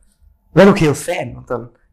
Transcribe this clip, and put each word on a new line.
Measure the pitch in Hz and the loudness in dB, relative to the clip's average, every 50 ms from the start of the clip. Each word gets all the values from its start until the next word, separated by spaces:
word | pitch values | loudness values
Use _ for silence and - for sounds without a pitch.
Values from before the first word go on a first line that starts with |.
| _ _ _ _ _ _ _ _ _ _ - | _ _ _ _ _ _ _ _ _ _ 2
wel | 151 196 202 | 4 6 6
ook | 196 202 | 4 2
heel | 165 151 131 | 0 -2 -2
fijn. | - - - 175 180 143 120 123 | -4 -6 -8 -8 -8 -8 -10 -12
Want | 123 127 - | -16 -12 -10
dan, | 127 113 117 120 _ _ _ _ | -10 -10 -10 -14 _ _ _ _